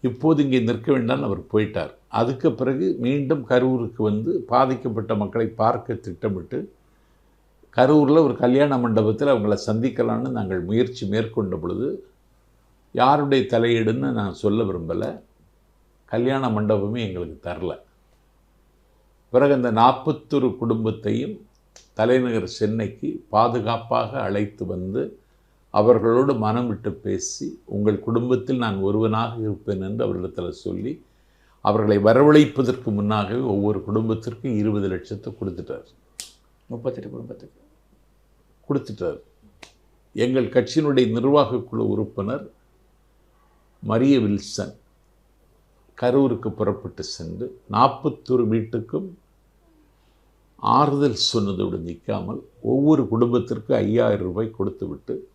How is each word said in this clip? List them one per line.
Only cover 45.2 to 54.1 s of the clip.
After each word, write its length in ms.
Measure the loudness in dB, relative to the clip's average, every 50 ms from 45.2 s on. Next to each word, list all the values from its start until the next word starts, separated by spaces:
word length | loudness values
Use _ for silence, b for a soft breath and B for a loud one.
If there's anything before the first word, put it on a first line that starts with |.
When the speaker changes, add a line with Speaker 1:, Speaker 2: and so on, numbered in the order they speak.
| _ _ _ _ _ _ _ _ _ _ _ _ _ _ _ -2
Speaker 1:
கரூருக்கு 480 | -2 2 4 4 4 2 0 -2 -4 -8
புறப்பட்டு 540 | -4 -2 -2 -2 -2 -4 -6 -14 -12 -12 -12
சென்று, 580 | -12 -10 -12 -10 -12 -10 -8 -10 -10 -12 -16 _
நாற்பத்தொரு 840 | _ 2 4 4 4 2 0 -4 -4 -4 -4 -4 -2 0 2 2 2
வீட்டுக்கும் 600 | 0 -2 -2 -4 -6 -8 -8 -6 -8 -8 -8 -8 -14 -18 _ _ _ _ _ _ _ _ _ _ _ _ _ _ _ _ _ _ _ _ _ _ _ _ _ _ _
ஆறுதல் 600 | _ 0 2 4 4 4 2 2 2 0 0 0 0 -4 -2 0
சொன்னதோடு 440 | 0 -2 -2 -2 -2 -4 -4 -4 -6
நிற்காமல், 600 | -8 -10 -12 -12 _ -6 -6 -6 -6 -8 -10 -10 -12 -16 _ _ -2
ஒவ்வொரு 460 | 0 0 2 4 4 4 4 4 0
குடும்பத்திற்கு 680 | 2 2 2 4 2 0 0 -2 -6 -8 -4 -2 0
ஐயாயிரம் 520 | 0 0 2 2 2 2 2